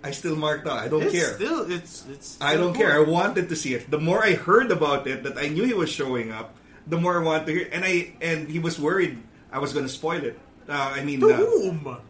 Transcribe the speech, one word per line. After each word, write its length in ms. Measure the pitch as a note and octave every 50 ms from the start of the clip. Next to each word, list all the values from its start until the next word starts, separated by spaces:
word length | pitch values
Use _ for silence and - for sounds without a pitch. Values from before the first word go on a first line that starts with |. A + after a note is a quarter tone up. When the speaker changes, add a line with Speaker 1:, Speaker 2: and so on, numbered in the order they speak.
| -
Speaker 1:
I 80 | C#3+
still 240 | C#3 - - E3+ D#3
marked 320 | D#3 D#3 D3+ D3+ D3+ E3 D#3
out. 100 | C3 A2+
I 80 | G#2+
don't 160 | B2 D3 D#3
Speaker 2:
It's 100 | - G4+
Speaker 1:
care. 220 | F3+ F3 D#3+ C3 -
Speaker 2:
still, 340 | - G3+ C#4 E4 D#4+ F3 E3+
it's, 380 | F3+ E3+ E3 - - - - B2+
it's 300 | C#3 - - - - -
Speaker 1:
I 120 | C#3 C#3+ D#3
Speaker 2:
still 120 | E3 F3 F3
Speaker 1:
don't 60 | E3+
care. 260 | - G#3+ F3 D3 D3+
Speaker 2:
cool. 20 | D#3
Speaker 1:
I 40 | D3+
wanted 380 | E3 E3+ F#3+ G3+ - F#3+ E3+ -
to 80 | E3
see 180 | D#3 - C#3 B2
it. 160 | A#2 - -
The 80 | D3+ D3
more 240 | D#3 E3 F#3 G#3+ A3
I 100 | G#3 F3
heard 360 | - - F3 G3 A#3 C4 A#3
about 380 | F#3 D3+ D#3 D3 C#3 C3+ C#3 C3+
it, 160 | C3 - C3
that 120 | C3+ -
I 120 | B2 D3 D3
knew 160 | D3+ F3 A3
he 100 | B3+ A#3
was 160 | F#3+ D#3+ -
showing 400 | - - C#3 C3 B2+ A#2+ A2+ A2
up, 240 | A2 A2 A2+ - - - - - - - -
the 120 | D3+ E3 E3
more 180 | E3+ F3+ F3 F3
I 40 | D#3+
wanted 220 | D#3+ D#3 D#3 D#3
to 60 | D#3
hear. 160 | D3+ - - -
And 120 | - F3 F#3
I, 280 | F#3 F#3 F3 E3+ - - -
and 260 | D#3 E3 E3 D#3 D#3 C#3+
he 120 | D#3 E3+
was 180 | D#3+ E3 D#3+ -
worried 400 | D3 D#3 F3+ G3 F3+ D3+ B2+ A2+ - - - - - -
I 80 | - C3+
was 140 | C#3+ C3
gonna 160 | B2+ D3 C3 B2+
spoil 340 | - - - D#3+ E3+ F3
it. 160 | C#3+ A#2+ - - - - - - - -
Uh, 260 | D3 C#3+ - C3+ C3+
I 80 | C#3
mean, 160 | - C#3+ C#3+ C4
Speaker 2:
To 120 | F#4 A4
Speaker 1:
uh, 40 | -
Speaker 2:
whom? 600 | - G#4 A#4 A#4 F4+ G3+ F#3 E3+ D#3 D3 C3+ B2 A#2+ -